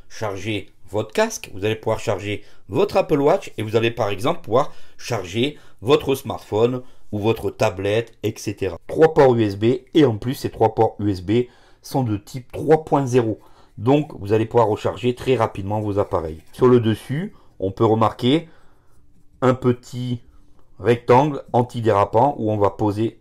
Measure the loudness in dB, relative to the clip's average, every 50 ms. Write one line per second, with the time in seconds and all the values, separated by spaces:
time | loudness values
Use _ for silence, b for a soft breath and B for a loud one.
0 | b b -10 -8 -8 -6 -6 -6 -6 -6 -6 -6 -8 -10 -18 -20 -18 -6 -6 -6
1 | -6 -4 -2 -2 -2 -2 -2 -10 -12 -12 -10 -4 -2 -2 -2 -2 -2 -4 -4 -2
2 | -2 -4 -4 -4 -4 -6 -6 -8 b b b b b -6 -2 0 0 2 2 0
3 | 2 2 2 2 4 4 2 2 0 -6 -8 -8 -8 -2 0 2 2 2 0 0
4 | -2 -2 -2 -2 -2 -2 -2 -2 -4 0 0 0 0 b b b b b b b
5 | -8 -6 -6 -6 -6 -6 -2 -2 -2 -2 -4 b b b b b 2 2 2 2
6 | 4 0 -2 -2 -4 -8 -10 -10 -8 -4 0 2 2 2 2 -2 -8 b b b
7 | b -8 -6 -2 0 0 0 0 -2 -6 -2 0 -2 -2 -2 -2 -2 0 0 0
8 | -2 -4 -10 _ -6 -6 -6 -6 -8 -10 -8 -6 -6 -6 -6 -8 -10 -8 2 4
9 | 4 4 6 6 6 6 6 4 2 0 0 0 2 2 2 0 -4 _ 4 4
10 | 4 4 4 0 -4 -6 -6 -4 -6 -8 0 2 2 2 4 2 0 0 0 -2
11 | -2 -2 -2 -2 -2 0 0 0 0 -2 b b b b b b b -6 -4 -2
12 | -2 -2 -4 -4 -6 -10 -16 -16 -16 -14 -12 -8 2 2 2 2 2 0 0 0
13 | 0 2 2 2 2 2 -2 b b b b b b b b -4 0 2 2 2
14 | 2 -2 -8 -12 -4 0 0 0 0 2 2 2 2 2 2 0 -2 -4 -6 -2
15 | -2 -2 -2 -2 0 0 2 2 2 -2 -2 -6 -6 -4 -4 -4 -4 -2 -2 -2
16 | -2 -2 -2 -4 -4 -4 -8 -12 -16 -20 -4 2 4 6 6 6 4 2 -2 -2
17 | -4 -6 -6 -6 -6 -8 b b b b b _ -6 -6 -2 0 2 2 4 2
18 | 2 0 0 0 0 2 2 2 0 b b b b b b b b b b b
19 | b -20 -20 -20 _ -20 _ _ 0 0 2 2 2 0 0 0 -4 -12 -10 -8
20 | -6 -6 -6 -6 -8 -16 -20 -20 -20 -20 -20 -20 -20 -20 -18 -4 0 2 2 2
21 | 4 4 6 6 6 4 -2 -4 -8 -2 0 0 0 0 -4 -2 0 2 4 4
22 | 2 4 4 2 2 2 0 -2 -2 -2 0 2 2 0 2 0 -2 -2 0 0
23 | -2 -4 -4 -8